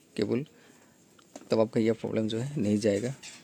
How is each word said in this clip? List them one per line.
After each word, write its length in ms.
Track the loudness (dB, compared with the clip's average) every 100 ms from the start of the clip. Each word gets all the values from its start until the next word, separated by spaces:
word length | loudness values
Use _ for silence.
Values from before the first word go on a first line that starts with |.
| _ -4
cable, 300 | -2 -2 -4 -14 -20 -20 _ _ _ _ -20 -20 0
तब 80 | 2
आपका 200 | 2 2
यह 140 | 2 0
problem 320 | -2 -2 -2
जो 120 | -2
है 140 | -4 -2
नहीं 200 | 2 2
जाएगा, 340 | 2 0 -2 -6 -12 -18